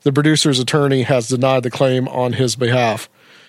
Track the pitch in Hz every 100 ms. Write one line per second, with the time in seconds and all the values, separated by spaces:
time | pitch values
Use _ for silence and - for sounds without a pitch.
0 | 147 139 151 151 151 127 123 156 143 135
1 | 117 131 113 127 131 131 123 - 131 127
2 | 127 127 123 117 127 113 120 123 117 113
3 | - _ - -